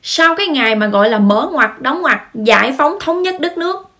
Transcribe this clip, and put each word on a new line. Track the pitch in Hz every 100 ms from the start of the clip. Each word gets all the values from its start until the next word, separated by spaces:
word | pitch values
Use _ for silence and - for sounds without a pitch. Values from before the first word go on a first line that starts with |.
sau | - - 330 330
cái | 403
ngày | 285 226 220
mà | 214
gọi | 202 214
là | 220
mở | 202 208 311
ngoặt, | 311 220 -
đóng | 262 330
ngoặt, | 320 208 -
giải | 220 214 202 220 269
phóng, | 294 403
thống | - 349
nhất | 370 370
đất | 339 339
nước | 349 381 - _